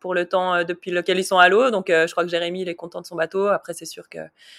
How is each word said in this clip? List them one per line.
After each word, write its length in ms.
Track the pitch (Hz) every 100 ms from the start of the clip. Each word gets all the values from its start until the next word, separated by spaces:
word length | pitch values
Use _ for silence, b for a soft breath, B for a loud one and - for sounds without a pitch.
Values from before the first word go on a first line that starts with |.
pour 120 | 180
le 140 | 180 175
temps, 280 | 190 185 175
euh, 80 |
depuis 260 | 175 175 185
lequel 280 | 175 180 185
ils 60 |
sont 140 | 185 185
à 100 | 180
l'eau. 220 | 202 262
Donc, 180 | 208 185
euh, 200 | 165 165
je 40 |
crois 120 | -
que 60 | 170
Jérémy, 320 | 170 175 185
il 60 | 180
est 60 |
content 260 | 170 170 180
de 60 | 175
son 80 |
bateau. 320 | 165 165 190 202
Après, 280 | 185 -
c'est 100 | 165
sûr 240 | 160 - -
que, 100 | 82 80 b b